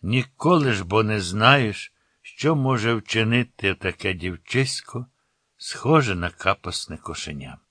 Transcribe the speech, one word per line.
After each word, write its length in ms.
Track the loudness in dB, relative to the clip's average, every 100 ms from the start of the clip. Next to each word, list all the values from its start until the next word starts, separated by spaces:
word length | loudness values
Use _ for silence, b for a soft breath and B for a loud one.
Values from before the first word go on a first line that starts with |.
Ніколи 720 | -2 -2 -2 _ 2 4 2
ж 100 | 0
бо 200 | 0 2
не 180 | 2 0
знаєш, 720 | -2 2 4 6 2 -4 -14 _ _ _
що 340 | -20 -4 0 2
може 380 | 2 0 0
вчинити 800 | -2 -2 0 2 2 0 -2 -2 -2
таке 380 | -4 -4 -4
дівчисько, 920 | -4 -6 -8 -4 0 0 -4 -10 -10 -12 _ _ _ _ _
схоже 580 | -14 -8 2 4 4 -2
на 140 | -4
капосне 680 | -4 -2 -2 -4 -10 -10 -14
кошеня. 600 | -12 -12 -10 -12 -12 -18 _